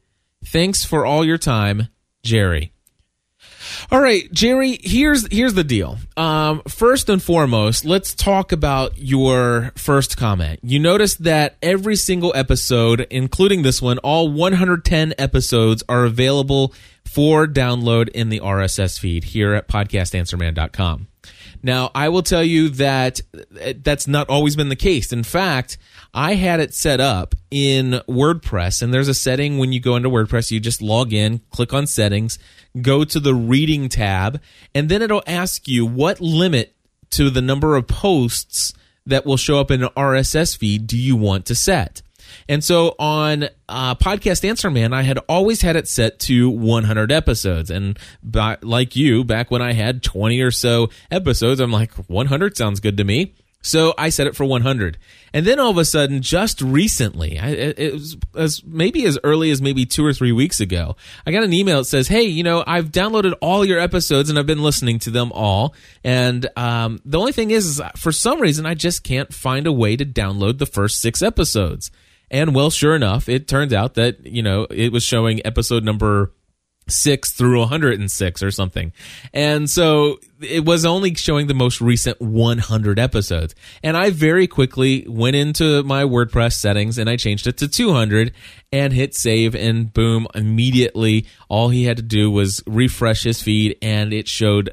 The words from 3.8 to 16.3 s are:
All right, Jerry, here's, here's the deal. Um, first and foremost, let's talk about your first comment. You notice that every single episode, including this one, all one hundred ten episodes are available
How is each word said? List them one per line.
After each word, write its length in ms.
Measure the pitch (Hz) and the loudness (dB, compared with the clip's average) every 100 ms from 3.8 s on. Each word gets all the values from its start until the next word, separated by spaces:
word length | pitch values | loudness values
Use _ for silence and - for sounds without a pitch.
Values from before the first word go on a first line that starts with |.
| - | 0
All 100 | 262 | 2
right, 280 | 269 202 - | 4 4 0
Jerry, 480 | 165 226 262 262 240 | 0 2 2 2 -2
here's, 500 | - 233 294 285 214 | -2 2 4 2 2
here's 220 | 208 254 | 0 2
the 80 | 190 | 2
deal. 360 | 151 113 73 107 - - | 0 0 -2 -8 -10 -4
Um, 460 | 160 156 151 156 - | 0 2 0 -2 -6
first 420 | - 233 269 - | 0 2 2 2
and 140 | 190 | 0
foremost, 640 | - 170 139 113 107 113 | 2 2 4 4 2 0
let's 300 | 151 190 - | 0 0 -2
talk 360 | - 202 196 185 | -2 0 0 0
about 480 | 165 147 135 131 - | -2 0 0 -2 -6
your 720 | 135 135 131 127 123 117 120 - | -2 2 4 4 2 0 -2 -6
first 400 | - 139 131 - | 0 2 2 -2
comment. 420 | 117 95 78 80 | 0 0 -2 -4
You 180 | 120 139 | -2 0
notice 340 | 165 202 208 - | 2 4 2 0
that 400 | 165 156 147 - | 0 2 0 -2
every 320 | 165 190 208 | -2 0 0
single 380 | 202 - 180 175 | -2 0 0 0
episode, 720 | 135 135 131 - 120 117 117 - | 0 0 0 0 2 2 2 -2
including 520 | 131 131 - 196 190 | -4 -4 2 2 4
this 180 | 135 127 | 2 0
one, 180 | 127 123 | 0 -2
all 300 | 131 160 165 | 0 0 0
one 260 | 147 180 | 0 0
hundred 300 | 185 185 175 | 2 2 2
ten 300 | - 160 160 - | 2 0 0 -2
episodes 680 | 135 135 - 120 113 113 - | 0 0 0 2 2 2 0
are 160 | 123 | 0
available 720 | 120 113 131 | 0 2 0